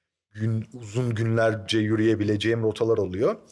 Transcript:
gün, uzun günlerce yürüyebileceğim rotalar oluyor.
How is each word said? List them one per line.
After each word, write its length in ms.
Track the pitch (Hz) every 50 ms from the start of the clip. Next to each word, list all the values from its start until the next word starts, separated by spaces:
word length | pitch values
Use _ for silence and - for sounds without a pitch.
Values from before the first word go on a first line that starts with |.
| _ _ _ _ _ _ _
gün, 320 | 107 110 113 113 110 107 - -
uzun 420 | 127 117 104 101 123 127 120 117
günlerce 640 | 107 120 113 113 113 113 113 107 107 101 - - 113
yürüyebileceğim 840 | 107 107 113 110 110 113 110 98 104 104 107 104 104 110 117 117 110
rotalar 340 | 110 101 - 117 113 113 110
oluyor. 380 | 98 92 90 95 120 170 226 - - -